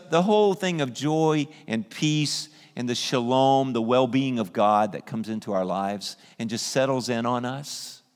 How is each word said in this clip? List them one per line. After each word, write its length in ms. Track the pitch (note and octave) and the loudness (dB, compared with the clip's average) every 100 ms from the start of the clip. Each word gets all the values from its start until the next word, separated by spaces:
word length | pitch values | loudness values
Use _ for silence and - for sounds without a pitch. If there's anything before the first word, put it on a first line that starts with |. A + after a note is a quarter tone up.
| - | 2
the 100 | E3 | 2
whole 320 | F#3 G#3+ G#3 | 4 4 4
thing 280 | F3+ F#3 E3+ | 2 -2 -2
of 120 | C3+ | -2
joy 540 | A#2 C#3+ D#3 D#3 D#3 D3 - - | -2 -2 2 2 2 0 -8 -6
and 240 | - - | -4 -4
peace 600 | - D#3 D3+ C#3+ - - - - - | -2 0 2 0 -4 -8 -16 -16 -8
and 120 | B2 | -4
the 60 | |
shalom, 800 | A#2+ - C3 A#2+ C3 C3+ C3+ C3+ | -4 -2 -2 2 4 4 4 2
the 80 | A#2+ | 0
well-being 560 | A2 B2 B2+ C3 C3+ A#2+ | 2 4 4 2 0 -2
of 160 | G2+ | -2
God 380 | A#2 G#2 G#2 G#2+ | 2 4 4 2
that 160 | D#2+ - | -4 -10
comes 200 | A2+ G#2+ | -8 -6
into 260 | A2 A2 | -6 -4
our 120 | F#2+ F#2 | -2 -2
lives 520 | F2+ G2 G2+ - - - - | -2 -4 -6 -10 -14 -18 -10
and 120 | A2+ | -6
just 180 | A2+ - | -6 -2
settles 420 | C3+ C3+ C3 A#2 | 0 2 0 -2
in 160 | A#2 A#2+ | -2 0
on 200 | B2 B2 | -2 -4
us. 580 | C3+ D3 - - - _ | -8 -10 -12 -14 -18 _